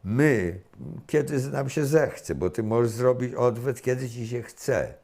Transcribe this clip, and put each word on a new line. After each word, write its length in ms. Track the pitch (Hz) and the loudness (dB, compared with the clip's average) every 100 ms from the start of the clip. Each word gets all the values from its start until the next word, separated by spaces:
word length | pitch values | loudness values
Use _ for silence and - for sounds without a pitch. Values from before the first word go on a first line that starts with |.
| 95 | -2
my, 500 | 117 151 120 90 92 - - - - - | 2 4 4 0 -4 -14 -16 -14 -14 -2
kiedy 320 | 151 143 147 | 0 0 -2
z-, 120 | 135 | -2
nam 160 | 139 135 | -4 -4
się 140 | 156 | -2
zechce, 500 | 143 156 139 - - | 2 4 2 -4 -6
bo 160 | 71 90 | -2 0
ty 120 | - | 0
możesz 280 | 110 113 120 | 0 2 2
zrobić 420 | 110 127 123 123 | 2 2 2 -2
odwet, 480 | 123 123 113 127 120 | 2 0 2 -4 -4
kiedy 280 | - 127 127 | -2 -2 -4
ci 180 | 117 113 | -8 -8
się 140 | 120 | -8
chce. 520 | 113 - - 117 60 65 | -8 -10 -2 0 -2 -8